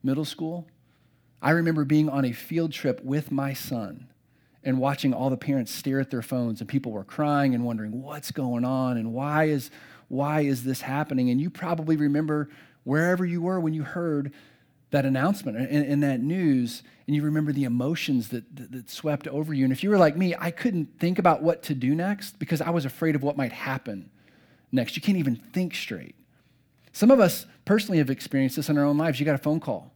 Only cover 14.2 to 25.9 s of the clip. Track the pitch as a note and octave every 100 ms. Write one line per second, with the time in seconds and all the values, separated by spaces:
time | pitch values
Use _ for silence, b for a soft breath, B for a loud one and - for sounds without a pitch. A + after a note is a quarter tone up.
14.2 | C#3 B B B B B _ D3 C3+ C3+
15.2 | D#3 G3+ - G#2+ C3 D3 C#3+ C#3+ C#3+ C3
16.2 | C3+ F3+ E3+ C3 A#2+ - b b - D3
17.2 | D3+ D3+ D3+ C#3 C3 A#2+ C3 D#3+ - C3
18.2 | G#2+ A#2+ - C#3 B2 B2+ - - D3+ C#3+
19.2 | D#3 C#3 D#3 C#3+ C3 C3 G3 G#3 E3 D3+
20.2 | F#3 E3 E3+ E3+ B3+ F3+ D3 - F3 F3+
21.2 | F3 D#3 E3 - - C3+ B2 D#3 F3+ G3+
22.2 | - - D3+ D#3+ D#3 E3+ C3+ - E3 D3
23.2 | C#3 C#3+ B2+ - - C3 - G2+ - b
24.2 | b b b b b C3 A#2 - - F#3+
25.2 | C#3 A#2 - - F3+ - -